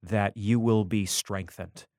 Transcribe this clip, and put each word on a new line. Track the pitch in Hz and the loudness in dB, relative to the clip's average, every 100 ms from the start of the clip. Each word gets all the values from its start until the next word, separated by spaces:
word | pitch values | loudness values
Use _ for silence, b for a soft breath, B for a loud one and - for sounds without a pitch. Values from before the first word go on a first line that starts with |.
that | 92 107 101 98 | -2 0 0 -2
you | 104 117 | 0 2
will | 113 110 | 4 4
be | 98 107 95 | 2 0 -2
strengthened | - - 98 87 - 87 - - | -4 -4 -6 -6 -12 -14 -14 -20